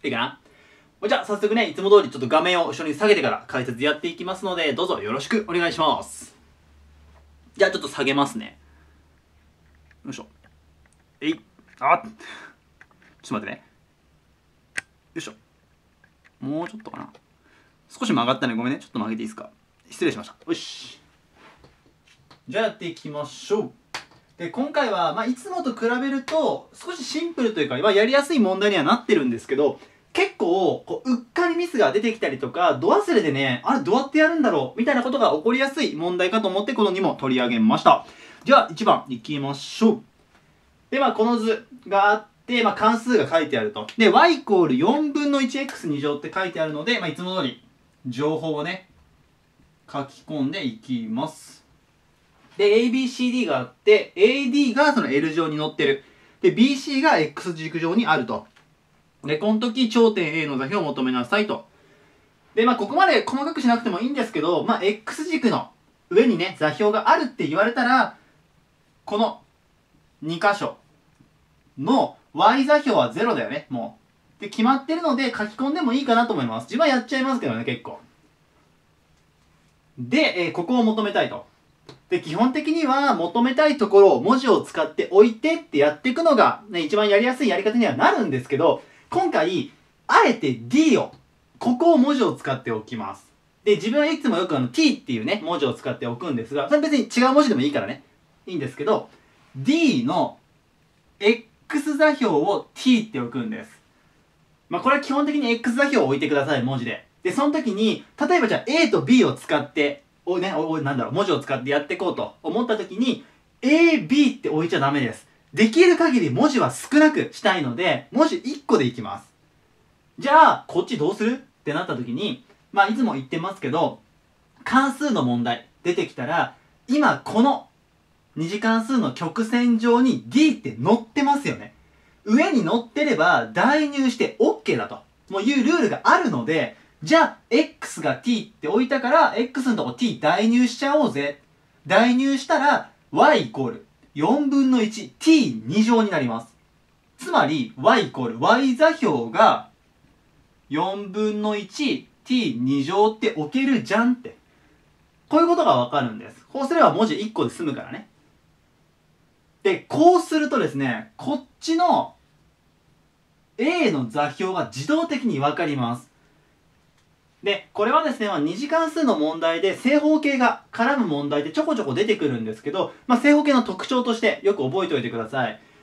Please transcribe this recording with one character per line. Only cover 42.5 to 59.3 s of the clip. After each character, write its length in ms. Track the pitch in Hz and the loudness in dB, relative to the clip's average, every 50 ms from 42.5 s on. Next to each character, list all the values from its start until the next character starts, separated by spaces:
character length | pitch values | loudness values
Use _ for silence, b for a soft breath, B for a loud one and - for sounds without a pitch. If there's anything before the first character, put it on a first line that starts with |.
| 247 240 233 | -2 0 0
ま 80 | 233 | 0
あ、 20 | 226 | 0
関 240 | - - 220 233 | 2 2 2 2
数 200 | 220 - 247 247 | 0 0 0 2
が 100 | 208 - | 2 2
書 140 | - 165 165 151 | 2 0 0 0
い 60 | - | 0
て 100 | - 226 | -2 -4
あ 20 | |
る 100 | 214 214 - | -4 -4 -6
と。 140 | 214 - - - | -8 -12 -10 -2
で、 100 | - 220 | 2 2
y 280 | 196 185 247 330 349 320 | 4 6 6 6 6 4
イ 80 | 262 - | 0 0
コ 180 | - 202 180 | 0 2 4
ー 60 | 170 | 4
ル 100 | 151 127 | 4 2
四 340 | 123 160 208 269 302 311 294 | 2 2 2 2 0 -2 -2
分 220 | 277 294 294 285 277 | -2 -2 0 0 0
の 80 | 277 | 0
一 160 | 269 254 - | 0 -2 -2
エ 60 | 277 285 | -6 -6
ッ 20 | |
ク 80 | 285 - | -8 -10
ス 120 | - - 165 | -10 -8 -6
二 100 | 143 143 | -6 -4
乗 160 | 139 147 147 | -4 -4 -4
っ 60 | 147 | -6
て 100 | - 156 - | -8 -8 -6
書 120 | 190 190 | -6 -6
い 80 | 175 - | -6 -4
て 80 | 170 | -4
あ 40 | 160 | -4
る 60 | 156 | -4
の 140 | 151 147 160 | -6 -6 -4
で、 160 | 226 240 214 | -4 -4 -2
ま 60 | 180 | -4
あ、 20 | 160 | -8
い 40 | 135 | -8
つ 100 | - 180 | -8 -10
も 120 | 185 185 | -6 -6
通 80 | 185 143 | -4 -4
り、 180 | 127 - - _ _ _ _ _ _ _ _ _ | -6 -8 -12 _ _ _ _ _ _ _ _ _
情 340 | 127 117 127 147 156 156 156 | -10 -6 -4 -4 -2 -2 -4
報 160 | 160 156 151 | -4 -4 -4
を 80 | 147 151 | -4 -6
ね、 240 | 175 185 190 - _ _ _ _ _ _ _ _ _ _ _ _ _ _ _ _ _ _ _ _ - | -6 -8 -10 -14 _ _ _ _ _ _ _ _ _ _ _ _ _ _ _ _ _ _ _ _ -12
書 140 | - 139 135 | -10 -10 -10
き 180 | - - - _ | -10 -16 -20 _
込 200 | - 156 147 135 | -10 -6 -4 -4
ん 60 | 139 | -4
で 140 | 165 196 147 | -4 -4 -6
い 120 | 123 110 | -8 -8
き 280 | - - - 127 117 113 107 | -10 -8 -6 -6 -6 -6 -6
ま 180 | 110 123 147 | -6 -6 -6
す。 380 | - - - - - - - _ _ _ _ _ _ _ _ _ _ _ _ _ _ _ _ _ _ _ | -8 -10 -16 -20 -20 -20 -20 _ _ _ _ _ _ _ _ _ _ _ _ _ _ _ _ _ _ _
で、 280 | - 202 202 214 226 240 | 0 2 4 4 4 4
エ 0 | |
ー 60 | 247 226 | 2 0
ビ 100 | 262 262 | 0 -2
ー 40 | 247 | -2
シ 220 | - - 254 247 | -4 -2 -4 -2
ー 0 | 233 | -2
デ 40 | 254 | -2
ィ 40 | 226 | -2
ー 20 | |
が 100 | 160 143 | -2 -2
あ 80 | 131 123 | -4 -4
っ 80 | - - | -8 -14
て、 400 | _ _ 208 214 196 - - _ | _ _ 4 4 4 4 -2 _
エ 60 | 175 | 4
ー 280 | 196 240 262 277 285 240 | 4 4 4 2 -2 0
デ 80 | 262 | 0
ィ 140 | 285 285 247 | 2 2 2
ー 20 | 208 | 2
が 200 | 262 302 302 - | 4 2 4 4
そ 80 | 233 | 2
の 80 | 156 - | 0 0
L 240 | 135 143 160 160 156 | 0 0 0 0 -2
状 160 | 165 165 156 | -2 -2 -2
に 80 | 151 | -2
乗 120 | 151 156 151 | -4 -6 -6
っ 60 | - | -4
て 100 | - 147 | -2 0
る。 200 | 139 139 139 b b b b b b b b | 0 0 -2 b b b b b b b b
で、 120 | - 175 | 0 2
ビ 200 | 151 180 233 285 | 4 6 4 4
ー 40 | 277 | 4
シ 220 | 262 - 302 269 269 | -2 -6 -4 -2 2
ー 20 | |
が 180 | 302 311 247 165 | 2 4 4 2
X 340 | 151 139 - - - 185 165 | 0 -2 -6 -8 -10 -8 -8
軸 280 | 156 160 156 160 160 | -8 -8 -8 -6 -4
上 120 | 165 165 185 | -4 0 0
に 140 | 233 233 | 0 2
あ 80 | - 160 | 2 0
る 100 | 135 120 | 0 0
と。 220 | 113 110 104 - - _ _ _ _ _ _ _ _ _ _ _ _ _ _ - | -4 -6 -8 -10 -14 _ _ _ _ _ _ _ _ _ _ _ _ _ _ -6
で、 120 | 143 | -6